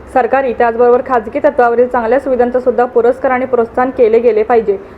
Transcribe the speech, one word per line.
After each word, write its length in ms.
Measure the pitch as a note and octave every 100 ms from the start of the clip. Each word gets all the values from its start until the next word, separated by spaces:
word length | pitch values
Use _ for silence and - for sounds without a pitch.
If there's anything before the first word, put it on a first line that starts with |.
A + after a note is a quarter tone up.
| -
सरकारी 400 | C4 A#3 C4+ C4+
त्याचबरोबर 480 | A3 A#3+ A3+ A#3+ B3 C4
खाजगी 320 | B3 G#3+ C#4+
तत्वावरील 480 | G#3+ G3 A#3+ A#3 B3
चांगल्या 320 | B3 A3+ C4+
सुविधांचं 400 | C#4+ B3 B3 B3
सुद्धा 260 | B3 A3 B3
पुरस्कार 460 | B3 A3+ C4 C4+
आणि 140 | B3+ B3+
प्रोत्साहन 440 | A#3+ A3+ - C4
केले 300 | C4 A3 A3+
गेले 240 | A#3 G#3
पाहिजे, 340 | A3 A#3+ G3+ G3 -